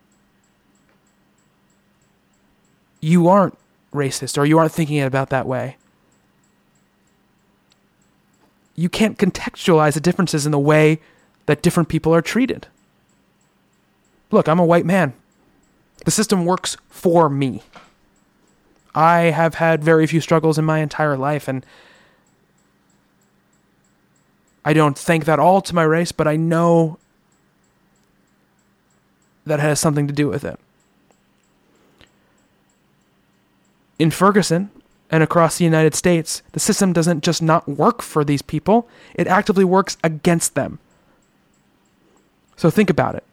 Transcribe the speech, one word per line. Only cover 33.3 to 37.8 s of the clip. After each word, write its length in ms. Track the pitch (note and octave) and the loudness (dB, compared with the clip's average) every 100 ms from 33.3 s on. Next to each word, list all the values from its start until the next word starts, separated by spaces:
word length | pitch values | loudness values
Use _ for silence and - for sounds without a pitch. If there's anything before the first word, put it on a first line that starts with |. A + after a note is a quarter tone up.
| _ _ _ _ _ _ - | _ _ _ _ _ _ -2
In 140 | D#3+ | -2
Ferguson 600 | - F#3+ G3+ E3+ E3 - - _ _ - | 2 2 2 2 -2 -4 -12 _ _ -2
and 100 | D#3+ | 0
across 360 | D#3 F3 E3 - | 2 2 2 2
the 60 | |
United 300 | E3+ D#3+ D#3+ | 0 2 2
States, 480 | - F3+ E3+ D#3 - - | 2 0 0 -2 -10 -10
the 60 | - | -6
system 340 | - G#3 G3 | -2 0 0
doesn't 300 | E3+ D#3+ E3+ | 0 0 0
just 180 | - D#3+ | -2 -2
not 260 | D#3+ D#3+ - | 0 0 0
work 340 | C#3 | 0